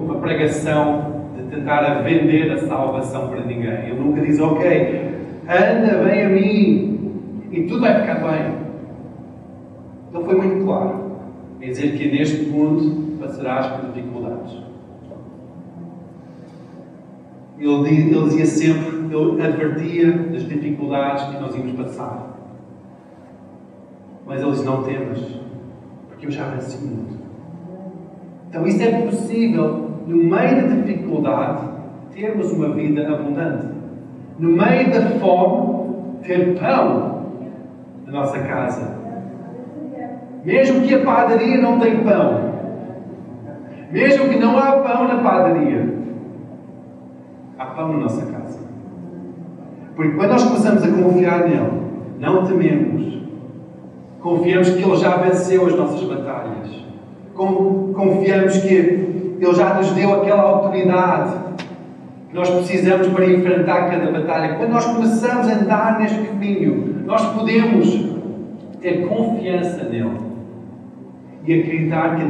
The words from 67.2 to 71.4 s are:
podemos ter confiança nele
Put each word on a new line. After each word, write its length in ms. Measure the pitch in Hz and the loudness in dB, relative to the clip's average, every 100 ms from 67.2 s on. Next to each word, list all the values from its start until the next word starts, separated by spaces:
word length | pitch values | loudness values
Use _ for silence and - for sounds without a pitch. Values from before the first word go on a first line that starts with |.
| 220 | 0
podemos 720 | 220 226 226 - 190 160 - - - - - - - - - | -2 2 2 4 4 4 2 -2 -6 -8 -10 -12 -14 -18 -8
ter 260 | 180 180 180 | -4 -2 0
confiança 800 | 220 226 - 185 180 175 - | 0 0 -2 -2 -2 -2 -4
nele 340 | 117 117 110 - - 117 - - - - - - - - - - | -6 -4 -4 -4 -10 -12 -14 -16 -18 -18 -20 -20 -20 -20 -20 -8